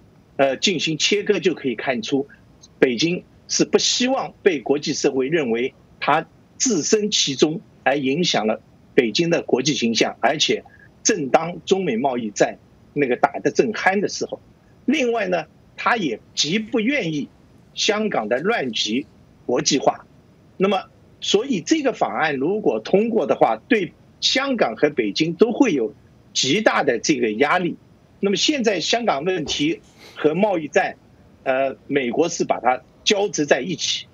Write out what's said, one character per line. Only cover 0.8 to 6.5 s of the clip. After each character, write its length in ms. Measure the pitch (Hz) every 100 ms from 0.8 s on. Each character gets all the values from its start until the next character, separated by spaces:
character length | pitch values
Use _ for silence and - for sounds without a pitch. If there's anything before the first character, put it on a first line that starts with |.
行 180 | 160 156
切 240 | - 208
割， 160 | 202 196
就 160 | 185
可 140 | 151 135
以 80 | 113
看 260 | - 123
出， 240 | - 135 135 - - - - -
北 160 | 135 113
京 260 | 160 180 - _ -
是 180 | -
不 140 | - 202
希 300 | - - 247
望 260 | 262 156 -
被 160 | 202 147
国 220 | - 143
际 120 | 156
社 200 | 135 151
会 160 | 131 131
认 220 | 170 131
为 240 | 113 131 - - -
他 260 | - 156 160 _ _